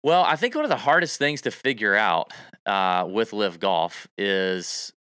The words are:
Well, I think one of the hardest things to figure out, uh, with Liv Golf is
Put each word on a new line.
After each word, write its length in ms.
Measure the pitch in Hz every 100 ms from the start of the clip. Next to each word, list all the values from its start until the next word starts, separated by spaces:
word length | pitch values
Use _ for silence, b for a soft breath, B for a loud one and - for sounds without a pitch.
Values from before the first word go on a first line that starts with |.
| 143
Well, 200 | 175 170
I 100 | 156
think 180 | 247
one 120 | 302 302
of 40 |
the 60 | 135
hardest 420 | 143 165 175 -
things 260 | 143 147
to 80 | 123
figure 440 | - 135 120 107 101
out, 340 | 107 82 - B B - -
uh, 420 | 98 92 90 90
with 240 | 101 113
Liv 260 | 104 101 85
Golf 480 | 98 85 85 - - -
is 720 | 101 95 95 92 87 - - _